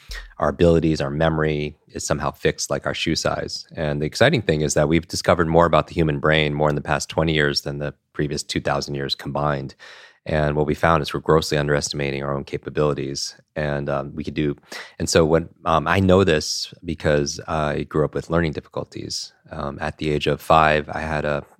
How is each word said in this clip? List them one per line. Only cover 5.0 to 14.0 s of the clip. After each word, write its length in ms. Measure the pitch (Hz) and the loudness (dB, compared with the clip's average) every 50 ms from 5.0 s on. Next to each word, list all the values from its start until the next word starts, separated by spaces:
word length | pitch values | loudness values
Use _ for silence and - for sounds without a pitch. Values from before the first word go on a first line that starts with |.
| 80 | 0
discovered 400 | - - - - - 90 85 85 | -2 -6 -2 2 2 2 4 2
more 180 | 80 82 85 85 | 4 4 4 4
about 220 | 82 80 78 73 | 6 4 2 2
the 80 | - - | 0 0
human 240 | 90 80 78 73 69 | 0 0 0 0 0
brain 340 | 73 78 78 78 76 73 73 | 2 4 4 4 4 2 0
more 160 | 73 76 76 | 0 0 0
in 60 | 73 | 0
the 60 | 73 | 0
past 280 | - - 73 69 - - | -2 -2 -2 -2 -4 -4
twenty 240 | - - 80 82 78 | -2 0 0 2 2
years 280 | 78 73 73 71 - | 2 2 0 0 -2
than 180 | - 73 71 71 | -4 -6 -6 -6
the 160 | 73 71 - _ _ _ - | -8 -8 -8 _ _ _ -6
previous 300 | - 76 71 71 73 - | -4 -4 -4 -4 -6 -8
two 180 | - - 76 | -6 -6 -4
thousand 320 | - 82 71 71 69 73 71 | -2 -2 -2 -2 -4 -6 -6
years 220 | 69 69 67 - | -6 -6 -6 -6
combined. 580 | - - 69 69 71 71 76 73 67 69 67 - _ - - - - - - _ _ _ | -8 -8 -6 -4 -2 -2 -2 -2 -2 -4 -8 -12 _ -20 -20 -20 -20 -20 -20 _ _ _
And 320 | 82 80 78 76 73 73 | -2 0 0 0 2 0
what 120 | 76 73 | 0 0
we 80 | 73 78 | 0 0
found 260 | - - 82 82 76 | 2 2 4 4 2
is 140 | 71 - - | 2 -2 -6
we're 40 | 71 | -4
grossly 380 | - - 78 80 76 - 78 | 2 2 4 4 2 2 0
underestimating 640 | 73 71 73 73 73 80 - - 73 71 69 69 69 | -2 0 0 0 0 -2 -4 -4 -6 -4 -4 -4 -4
our 100 | 69 71 | -6 -6
own 120 | 71 69 69 | -6 -6 -6
capabilities. 920 | - 73 71 - - 65 76 76 73 71 71 69 69 69 - - - - - _ _ _ | -8 -10 -10 -10 -6 -4 -2 0 0 0 -2 -4 -6 -6 -8 -8 -10 -12 -16 _ _ _
And, 340 | 78 76 73 73 73 71 71 | -6 -4 -4 -4 -4 -4 -4
um, 240 | 71 69 | -4 -4